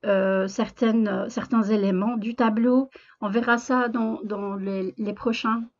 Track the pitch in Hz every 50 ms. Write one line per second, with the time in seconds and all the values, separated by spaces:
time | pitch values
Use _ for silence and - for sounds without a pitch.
0 | - 208 202 190 190 190 190 190 190 196 196 - 220 - - - 247 220 220 226
1 | 220 208 196 190 202 233 - 220 - - - 226 214 196 220 208 196 196 185 180
2 | 202 226 247 226 202 226 233 - 240 226 214 220 233 247 247 262 269 262 _ -
3 | - - _ _ 220 202 196 233 233 233 233 233 240 - 254 254 247 240 226 240
4 | 226 220 220 - - 208 208 202 202 196 196 196 190 196 196 190 190 190 - -
5 | 214 202 202 - - 240 233 - - 226 220 233 233 233 _ _